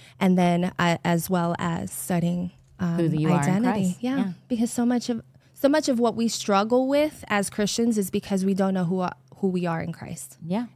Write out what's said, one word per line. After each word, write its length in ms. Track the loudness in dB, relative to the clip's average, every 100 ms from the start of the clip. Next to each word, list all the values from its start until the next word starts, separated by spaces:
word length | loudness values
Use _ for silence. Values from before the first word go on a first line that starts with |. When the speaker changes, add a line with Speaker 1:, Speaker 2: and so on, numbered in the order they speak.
| -20 0
Speaker 1:
and 200 | 2 4
then, 340 | 4 2 0 0
uh, 180 | 0 2
as 240 | 0 0 0
well 260 | 0 0 -2
as 340 | -2 -4 -6
studying, 600 | -8 -4 0 0 -2 -6 -10 _ -6
um, 160 | -2 0
Speaker 2:
Who 80 | 0 2
you 120 | 2
are 120 | 2
in 60 | 2
Speaker 1:
identity. 320 | 2 2 2 -2
Speaker 2:
Christ. 60 | -2
Speaker 1:
Yeah, 160 | -2 -2
Speaker 2:
Yeah. 160 | -2 -6 -6
Speaker 1:
because 240 | -2 -2
so 140 | 0 0
much 220 | 0 -2
of, 120 | -6 -10 -20 _
so 160 | 0 2
much 200 | 2 2
of 100 | 2
what 140 | 0 0
we 120 | -2
struggle 600 | -2 0 2 2 2 2
with 360 | 2 0 -4 -4
as 220 | -2 -2
Christians 480 | -2 -2 0 0 0
is 120 | 0
because 340 | -4 -2 0
we 100 | 2
don't 200 | 2 0
know 100 | 0
who, 220 | 0 -2 -4 -6 _ -4
who 120 | -2
we 180 | 0 -2
are 160 | -4
in 100 | -6
Christ. 460 | -10 -12 -14 -16 -14
Speaker 2:
Yeah. 220 | -6 -4 -4